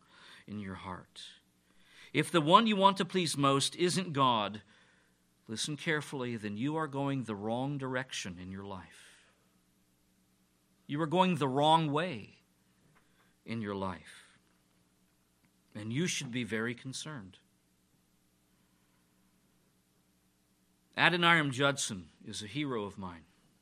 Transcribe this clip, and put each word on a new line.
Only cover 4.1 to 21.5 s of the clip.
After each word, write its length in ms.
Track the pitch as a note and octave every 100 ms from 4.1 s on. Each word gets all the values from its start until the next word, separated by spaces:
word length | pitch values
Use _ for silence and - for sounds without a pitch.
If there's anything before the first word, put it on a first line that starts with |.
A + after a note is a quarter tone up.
God, 480 | C#3 C3 A2+ G2+ G#2+ - - _ _ _ _ _ _ -
listen 260 | A2 - D3
carefully, 640 | E3+ D3+ C#3+ C#3+ B2 A#2
then 180 | G#2 G#2
you 220 | C#3 D#3+
are 100 | D3+
going 360 | C3+ C#3 C#3
the 120 | A2+ G2+
wrong 420 | G#2+ A#2 C3+ C#3+
direction 600 | C3 B2+ C3 - G2+ F2
in 100 | F2+
your 120 | F#2+
life. 560 | G2 F#2 - - - - _ _ _ _ _ _ _ _ _ _ _ _ _ _ _ _ -
You 140 | C#3+
are 60 | D#3+
going 280 | F3 F#3 D#3+
the 120 | C#3
wrong 420 | C3+ D3+ D#3+ D#3
way 440 | C#3+ F3+ A#2 G2 - _ _ _ _ _ _ _ _ _ _ -
in 160 | A2+
your 140 | G#2 G2+
life. 540 | F#2+ D#2+ - - - _ _ _ _ _ _ _ _ _ _ _ _ _ _ A2
And 160 | G#2+
you 160 | B2+ F3+
should 240 | - C#3
be 140 | A#2+ A2
very 280 | A2 A#2
concerned. 640 | A#2+ C3+ B2+ D#3 C#3+ F#2 - _ _ _ _ _ _ _ _ _ _ _ _ _ _ _ _ _ _ _ _ _ _ _ _ _ _ _ _ _ _ _ _ _ _ _ -
Adoniram 540 | D3+ F3 E3+ E3+ C#3+